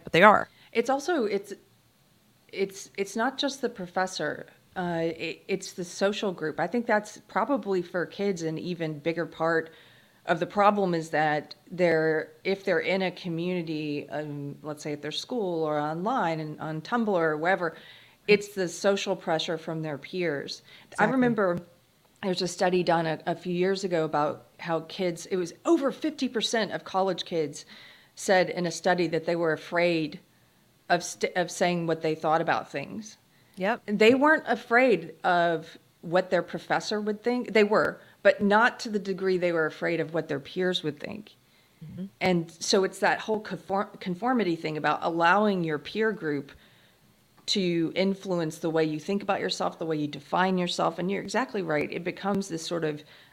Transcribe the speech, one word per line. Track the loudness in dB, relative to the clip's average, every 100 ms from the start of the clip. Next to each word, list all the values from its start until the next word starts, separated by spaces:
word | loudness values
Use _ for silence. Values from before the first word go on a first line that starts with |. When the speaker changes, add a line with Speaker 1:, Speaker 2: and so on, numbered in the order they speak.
Speaker 1:
But | 0
they | 8
are. | 10 10 4 _ -6
Speaker 2:
It's | -2 0
also, | 0 0 0
it's, | 0 -2 -6 -16 _ _ _ _ _ _ _ _ _
it's, | -6 -6 -6 -12 -8
it's | -6 -2
not | -4 -2
just | -4 -4
the | -6
professor. | -6 -6 -4 -4 -4 -6 -6 -12 -20 _ -8
Uh, | -4 -2 -2 -4
it, | -8 -8 -6
it's | -6 -6
the | -10
social | -10 -2 -2 -2 -4
group. | -4 -6 -4
I | -2
think | -2
that's | 0 -2 -2 -12 -6
probably | -2 0 0 0 -2
for | -2 -4
kids | -4 -4 -2 -2
an | -4 -4
even | -6 -4 -6 -4
bigger | -4 -2
part | -4 -2 2 2 0 -8 -20 -20 _ _ -2
of | 0
the | 0
problem | 4 4 4 2
is | 0 0
that | 0 2 0 -4 -14 -10
they're, | 0 2 4 2 0 -4 -6
if | -4 -2 0
they're | 0
in | 0 0
a | -2
community, | -4 -6 -4 -2 -4 -4 -4 -4 -6 -6
um, | -8 -8 -8 -10 -10
let's | -12 -10
say | -8
at | -8
their | -8
school | -8 -6 -4 -2 0
or | 0 0
online | -2 -2 -2 0 0 -2
and | -6 -8
on | -8 -8
Tumblr | -4 -2 0
or | 2 2 2
wherever, | 2 2 0 -6 -14 -20 -20 _ 4
it's | 4 2
the | -4 -4
social | 0 2 2 0 -2
pressure | 0 0 0 -4
from | -4 -6
their | -4 -6
peers. | -6 -2 -2 -2 -6 -12
I | -18 -20 -8
Speaker 1:
Exactly. | 0 2
Speaker 2:
remember | 4 4 4 2 0 -6 _ _ _ _ _
there | -4
was | -2
a | -2
study | 0 2 4
done | 4 2 2
a, | -2 -4
a |
few | -4 -2
years | 0 0 0
ago | 0 0
about | 0 0 0 -4 -12 -12
how | -4 -4
kids, | -4 -4 -4 -4 -4
it |
was | -4 -4 -4
over | 2 2 2
fifty | -2 -4 -2 -2
percent | -2 0 0 0
of | -4
college | -4 0 0 -2
kids | -4 -2 -2 -6 -18 -20 -20 -20 _
said | -4 4 4 4
in | 0
a | -4
study | 0 0 2 2
that | 0 0
they |
were | 0 0
afraid | -2 -2 2 2 2 -2 -6 -18 _ _ _ _ _ 0
of | 0
st-, | 0 -6 -4
of | -2 -2
saying | 0 0 2 0
what | -2
they | -2
thought | -2 2 2
about | 2 0 -2
things. | -8 -8 -12 -14 -18 _ _ _ -4
Speaker 1:
Yep. | -2 -2 -2
Speaker 2:
They | 6 8
weren't | 8 6 4 2
afraid | -2 4 6 6 4 0 -4
of | 2 4 4 2 -4 -18 _ _
what | -2 0 2
their | 0
professor | 0 -6 -2 -2 0 -4
would | -2 -2
think. | -2 -2 2
They | 4
were, | 6 4 2 -2 -14 _
but | 4 4
not | 6 6 4 2
to | -4
the | -4
degree | -4 -2 0 2
they | 2
were | 2 0
afraid | 0 -2 0
of | 0
what | -2 -2
their | -4
peers | -4 -2 0 0
would | -4 -6
think. | -8 -12 -14 -20 _ _ _ _
Speaker 1:
Mm-hmm. | -14 -12 -12 -4
Speaker 2:
And | 0 0 0
so | -6 0 2
it's | 2 0
that | 0 0
whole | -2 -4
conform-, | -4 -10 -4 -2 -2 -6
conformity | -8 -4 0 0 0
thing | -2 -4 -2
about | 0 0
allowing | 0 2 4 6 4 2
your | 0 -4
peer | -4 -2 -2
group | -2 -4 -4 -6 -16 -20 _ _ _ _ _ _ _ -4
to | 0 0 0 0 0
influence | 0 0 -2 -2 -2 -4
the | -2
way | 0
you | 0 -2
think | -4 -4
about | -2 -2
yourself, | -2 -2 -4 -4
the | -4
way | -2
you | -4
define | -8 -2 0 2 2
yourself. | 0 0 -2 0
And | -4
you're | -4
exactly | -4 -4 -2 -4
right. | -2 -2 -2
It | -6
becomes | -8 -6 -2 -2 -4
this | -8
sort | -6 -4
of | -4 -4 -12 -20 -20